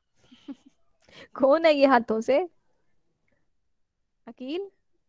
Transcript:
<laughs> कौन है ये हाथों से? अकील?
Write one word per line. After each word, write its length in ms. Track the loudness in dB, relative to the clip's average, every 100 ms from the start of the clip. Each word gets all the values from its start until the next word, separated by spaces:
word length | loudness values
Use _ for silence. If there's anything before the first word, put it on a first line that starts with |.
| _ _ _ -20
<laughs> 100 | -20 -20 _ _ _ _ _ -20 -20
कौन 320 | -2 0 2 2
है 80 |
ये 120 | 4 4
हाथों 340 | 2 0 -4
से? 280 | -2 -2 -2 -10 _ _ _ _ _ _ _ _ _ _ _ _ _ _ _ _ -20
अकील? 420 | -18 -12 -12 -12 -18 _ _